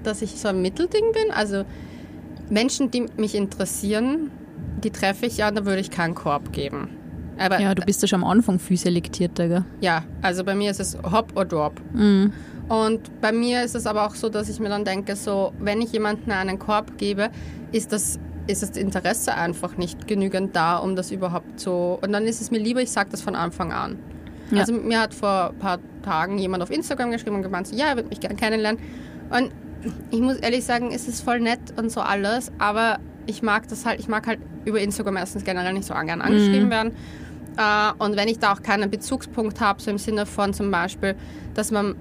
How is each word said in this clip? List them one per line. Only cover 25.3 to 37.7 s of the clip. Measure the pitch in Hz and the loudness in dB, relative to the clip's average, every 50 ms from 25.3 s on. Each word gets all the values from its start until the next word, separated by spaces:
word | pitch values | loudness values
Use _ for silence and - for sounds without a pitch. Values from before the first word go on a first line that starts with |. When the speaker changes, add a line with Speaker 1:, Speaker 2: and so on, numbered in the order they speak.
| 196 190 180 170 | 4 4 2 0
Speaker 1:
ein | - - | -2 -4
paar | - 196 180 175 - - - - - | -2 -2 -2 -2 -4 -12 -16 -10 -4
Tagen | 196 175 156 165 185 196 202 | 0 0 2 2 2 0 0
jemand | 190 185 185 185 175 | 0 0 0 -2 -2
auf | - | -2
Instagram | - 311 330 - 294 262 254 240 | -2 -4 -2 -2 -2 -2 0 0
geschrieben | 233 233 233 226 208 202 | -2 -2 -2 -2 -2 -2
und | 190 | -2
gemeint, | 190 196 180 196 - | -2 -2 -2 -4 -4
so, | - | -2
ja, | 214 285 311 | 0 2 2
er | 277 | 2
würde | 240 220 - | 0 -2 -4
mich | - - | -6 -6
gern | - 220 208 | -4 -6 -4
kennenlernen. | 202 233 214 220 220 214 214 220 226 - - - - - - - - - - | 0 0 2 2 2 2 2 0 -2 -4 -10 -12 -12 -14 -14 -14 -14 -10 0
Und | - 240 262 - - - - - - - - 226 - - - - | 2 2 2 2 -2 -10 -14 -14 -14 -8 -8 -8 -8 -8 -8 -4
ich | - 226 | 0 2
muss | 240 254 269 240 | 2 2 2 2
ehrlich | - 233 240 254 247 | 0 0 0 0 2
sagen, | - 247 240 240 240 - | 2 0 0 0 -2 -4
es | 247 - - | -4 -6 -6
ist | 233 - | -6 -4
voll | - 254 240 240 | 0 0 2 2
nett | 233 226 233 240 - - 185 - | 4 2 2 0 -2 -10 -4 -2
und | 220 226 | -2 -2
so | 226 - | 0 0
alles, | - - 202 202 196 196 220 247 247 - - - | 0 2 2 2 2 2 2 0 -2 -4 -4 0
aber | - 208 208 214 226 233 214 - - - - - - - | 2 2 4 4 4 4 2 0 -2 -10 -16 -12 -8 -8
ich | 214 - - | -6 -2 2
mag | 220 208 214 220 - | 2 2 2 2 -2
das | 226 196 - | -10 -4 -2
halt, | 226 220 - | -2 -2 -2
ich | - - | -2 -2
mag | 226 214 220 233 | -2 0 0 0
halt | 226 214 - - - - - | -4 -4 -4 -12 -12 -8 -4
über | - 208 214 | 0 0 2
Instagram | 202 202 196 - 220 196 190 185 | 2 0 -2 -2 -2 -2 0 -2
erstens | 175 190 - 208 196 | -2 -4 -6 -6 -4
generell | - 190 180 180 180 190 | -2 -2 0 0 0 0
nicht | 196 196 | -2 -4
so | - - | -4 -4
gern | - 160 160 165 170 | -2 -2 -2 -2 0
angeschrieben | - - 202 208 208 202 196 202 202 208 | 2 4 6 8 8 8 8 6 6 6
Speaker 2:
Mhm. | |
Speaker 1:
werden. | 233 220 220 226 - - - - - - - - - - - - - - | 4 2 2 0 -2 -6 -12 -14 -14 -14 -14 -14 -14 -14 -14 -10 -2 2
Äh, | 220 214 | 4 4